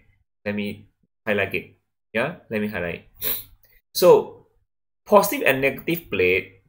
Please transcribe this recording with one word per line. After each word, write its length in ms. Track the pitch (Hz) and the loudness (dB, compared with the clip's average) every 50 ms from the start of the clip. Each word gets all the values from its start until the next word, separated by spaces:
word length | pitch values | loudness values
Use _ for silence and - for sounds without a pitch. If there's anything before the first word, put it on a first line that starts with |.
| _ _ _ _ _ _ _ _ _ | _ _ _ _ _ _ _ _ _
let 80 | 104 104 | -8 -6
me 360 | 104 104 101 101 101 - _ _ _ _ _ _ _ _ | -6 -6 -8 -10 -12 -18 _ _ _ _ _ _ _ _
highlight 300 | 110 104 101 98 - - | -2 -2 -2 -2 -2 -4
it. 200 | 85 - - _ _ _ _ _ _ _ _ | -8 -8 -10 _ _ _ _ _ _ _ _
Yeah, 260 | - 110 127 160 175 - - _ | -4 -4 -4 -4 -6 -10 -12 _
let 100 | 113 107 | -6 -6
me 80 | 104 | -4
highlight. 380 | 104 107 87 87 85 - - - - _ - - - - - - - - _ _ _ _ _ _ _ - | -6 -6 -6 -6 -8 -8 -10 -14 -20 _ -12 -10 -8 -8 -10 -12 -18 -20 _ _ _ _ _ _ _ -2
So 540 | - 185 175 151 113 - - - - _ _ _ _ _ _ _ _ _ _ _ _ _ | 4 6 8 8 6 4 -2 -10 -20 _ _ _ _ _ _ _ _ _ _ _ _ _
positive 400 | - 208 202 - - 285 269 - | 4 4 4 4 2 -2 -2 0
and 160 | - 131 131 | 0 0 0
negative 480 | 139 135 131 - - 156 165 175 - - | 0 -2 -4 -4 -6 -6 -6 -6 -6 -6
plate, 540 | - 95 92 90 92 92 - - - _ _ | -2 0 0 2 2 0 -2 -6 -14 _ _